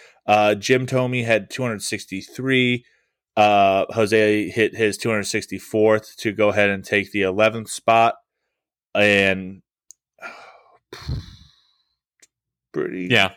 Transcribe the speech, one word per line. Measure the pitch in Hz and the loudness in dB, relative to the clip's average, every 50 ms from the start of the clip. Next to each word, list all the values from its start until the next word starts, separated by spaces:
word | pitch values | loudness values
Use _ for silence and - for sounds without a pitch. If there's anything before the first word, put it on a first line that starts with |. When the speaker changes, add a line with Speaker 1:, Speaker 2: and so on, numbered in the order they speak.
| - - _ _ _ | -20 -20 _ _ _
Speaker 1:
Uh, | - 107 107 104 104 104 | 2 2 4 4 2 2
Jim | 101 101 - 127 127 127 | 0 0 0 0 0 0
Thome | 123 135 127 127 123 127 123 117 | 0 -2 -2 -2 -2 -2 -2 0
had | 117 113 107 98 - | 0 0 0 -2 -4
two | - - 127 | -8 -6 -6
hundred | 120 110 98 - | -6 -6 -6 -8
sixty-three. | - 110 98 - - 95 95 90 - - - 127 135 131 127 127 123 123 120 - _ _ _ _ _ _ _ _ _ - | -8 -8 -8 -10 -10 -12 -12 -12 -12 -12 -8 -4 0 2 2 2 2 0 -4 -6 _ _ _ _ _ _ _ _ _ 0
Uh, | 110 107 104 104 101 98 98 95 98 - - | 2 4 4 6 4 4 4 4 2 -2 -2
Jose | - 117 110 98 110 110 107 104 107 107 101 92 | -2 -2 -2 2 2 2 2 2 2 0 -2 -4
hit | - 117 110 - - | -2 0 0 0 0
his | 107 113 104 98 - | -2 -2 -2 -2 -4
two | - 120 | -6 -4
hundred | 110 104 98 | -4 -4 -4
sixty-fourth | - - 107 - - 98 92 - - - 107 107 110 107 107 - - - - | -4 -6 -6 -8 -8 -12 -12 -10 -4 0 2 2 4 2 2 -2 -6 -12 -8
to | - 113 101 | -6 -6 -2
go | 107 107 104 | 0 0 0
ahead | 98 104 101 101 | 2 2 2 0
and | 101 95 92 | 0 -4 -4
take | - 107 104 98 - - | -2 -2 -2 -2 -2 -4
the | 104 95 | -2 -2
eleventh | 92 92 101 107 110 110 113 107 - | 0 0 2 0 0 0 -2 -10 -12
spot. | - - - - 113 113 113 117 - - _ _ _ _ _ _ _ _ _ _ _ _ _ _ - | -12 -6 0 2 4 4 4 2 0 -4 _ _ _ _ _ _ _ _ _ _ _ _ _ _ -2
And | 104 104 104 101 101 98 98 95 95 95 92 95 95 _ _ _ _ _ _ _ _ _ _ _ _ | 0 2 2 4 2 2 0 0 -2 -6 -12 -16 -18 _ _ _ _ _ _ _ _ _ _ _ _
<sighs> | - - - - - - - - _ _ _ _ _ _ - - - - - - - - - - - _ _ _ _ _ _ _ _ _ _ _ _ _ _ _ _ _ _ _ _ _ _ _ _ _ - | -20 -18 -18 -20 -20 -20 -20 -20 _ _ _ _ _ _ -20 -16 -10 -10 -10 -10 -10 -14 -18 -20 -20 _ _ _ _ _ _ _ _ _ _ _ _ _ _ _ _ _ _ _ _ _ _ _ _ _ -8
pretty | 76 - - - 92 92 87 | -8 -6 -6 -6 -8 -4 0
Speaker 2:
Yeah, | 123 107 98 95 - | 2 2 2 2 -2